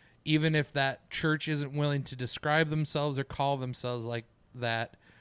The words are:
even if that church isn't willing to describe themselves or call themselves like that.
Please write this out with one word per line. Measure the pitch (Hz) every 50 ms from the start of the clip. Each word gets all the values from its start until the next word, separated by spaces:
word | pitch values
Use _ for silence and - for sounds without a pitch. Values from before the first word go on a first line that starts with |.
| _ _ _ _ -
even | 156 156 156 151 160 156
if | 151 143 - -
that | 143 135 135 131 - _ -
church | - - - 160 151 147 - 156
isn't | 156 143 143 135 139
willing | 147 147 147 143 139 135
to | - 135
describe | 127 127 113 - - - 151 151 160 160 151
themselves | 151 156 151 - - 151 147 151 139 135
or | 135
call | - - - 139 139 143 135
themselves | 127 127 123 - - 123 123 120 113
like | 117 120 117 110 - _ _ _ _ -
that. | 127 120 117 113 113 117 - - - _ - - -